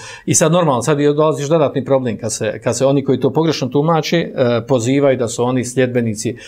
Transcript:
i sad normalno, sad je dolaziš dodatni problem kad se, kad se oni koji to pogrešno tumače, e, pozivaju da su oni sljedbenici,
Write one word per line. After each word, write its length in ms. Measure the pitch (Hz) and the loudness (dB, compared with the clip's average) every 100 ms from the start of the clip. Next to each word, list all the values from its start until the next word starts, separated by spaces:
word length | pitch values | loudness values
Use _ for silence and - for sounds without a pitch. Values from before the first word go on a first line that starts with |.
| - - - | -12 -10 -2
i 80 | |
sad 180 | 143 160 | 2 2
normalno, 300 | 175 165 123 | 2 2 0
sad 180 | 127 147 | 0 2
je 120 | 147 | 2
dolaziš 360 | 147 156 139 139 | 2 2 0 0
dodatni 360 | 165 135 135 | 2 2 0
problem 340 | 120 135 127 101 | 0 0 0 -4
kad 140 | 113 | -6
se, 280 | - 110 117 | -4 -4 -4
kad 120 | - 113 | -4 0
se 100 | 131 | 2
oni 180 | 143 | 2
koji 160 | 139 127 | 0 0
to 120 | 131 | 0
pogrešno 360 | 131 165 - 127 | 0 0 0 -2
tumače, 480 | 143 156 160 151 170 | 0 2 0 0 -2
e, 500 | 156 - 123 120 117 | -2 -2 0 0 0
pozivaju 480 | 131 113 139 139 131 | 0 2 2 2 2
da 120 | 117 | -2
su 160 | 120 | -2
oni 200 | 120 127 | -2 -2
sljedbenici, 720 | 120 135 127 123 117 107 113 113 | -2 0 0 0 -2 -4 -6 -8